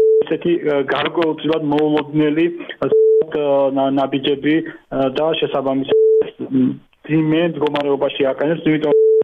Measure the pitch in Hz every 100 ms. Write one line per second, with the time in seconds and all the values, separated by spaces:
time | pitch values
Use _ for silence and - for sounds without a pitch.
0 | - - - 156 175 170 151 143 131 135
1 | 151 156 160 151 147 160 151 147 151 151
2 | 143 151 151 151 170 170 - - 135 -
3 | - - 156 156 147 139 139 135 135 139
4 | 135 139 135 139 139 160 165 - _ 135
5 | 135 135 156 156 147 147 135 135 135 -
6 | - - - - - 131 127 139 - _
7 | - 156 156 156 175 147 147 143 143 139
8 | 143 - 135 131 147 165 156 151 151 147
9 | - -